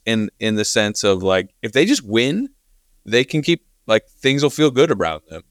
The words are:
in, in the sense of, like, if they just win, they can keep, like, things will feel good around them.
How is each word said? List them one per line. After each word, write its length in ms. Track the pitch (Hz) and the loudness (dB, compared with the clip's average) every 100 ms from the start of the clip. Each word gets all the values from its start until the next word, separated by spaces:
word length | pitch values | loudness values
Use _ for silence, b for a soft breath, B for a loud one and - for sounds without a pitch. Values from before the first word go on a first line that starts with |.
| - | -4
in, 240 | 113 107 - | -2 -2 -4
in 160 | 110 107 | -2 -2
the 80 | |
sense 400 | 104 113 104 107 | 0 0 -2 0
of, 180 | 104 95 | 0 0
like, 320 | 95 92 92 _ | 0 0 -2 _
if 120 | 113 | -4
they 120 | 113 190 | 0 2
just 160 | 285 | 0
win, 480 | 110 110 127 185 269 _ _ _ _ _ - | 0 0 0 -2 -6 _ _ _ _ _ -2
they 200 | 117 131 | 0 0
can 160 | 156 | -2
keep, 240 | 151 170 _ _ - | -2 -2 _ _ 0
like, 220 | 110 - | 0 -2
things 360 | _ 135 139 | _ -2 0
will 60 | 143 | 0
feel 220 | 139 151 | 2 2
good 200 | 127 165 | 4 4
around 320 | 104 85 78 - | 2 -2 -6 -12
them. 120 | 80 - | -18 -16